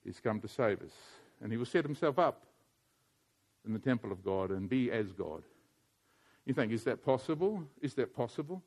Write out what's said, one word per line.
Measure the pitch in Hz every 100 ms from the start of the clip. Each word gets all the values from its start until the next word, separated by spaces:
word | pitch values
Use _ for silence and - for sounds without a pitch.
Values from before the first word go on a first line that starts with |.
He's | 101 95
come | 120 110
to | 104
save | - 117 95
us. | 85 - - - - _
And | 113
he | 110
will | 123
set | 175
himself | 151 143 160 139
up | 160 - - _ _ _ _ _ _ _ _ _ _ _ 113
in |
the | 110
temple | 135 123 107
of | 92
God | 95 95 95
and | 95 98
be | 131 123
as | 113 104
God. | 90 85 80 - _ _ _ _ _ _ _ _ _ -
You |
think, | 131 113
"Is | 113
that | 131 110
possible? | - 131 - 156 190 214 151 -
Is | 143
that | - 120
possible?" | - 120 - 151 185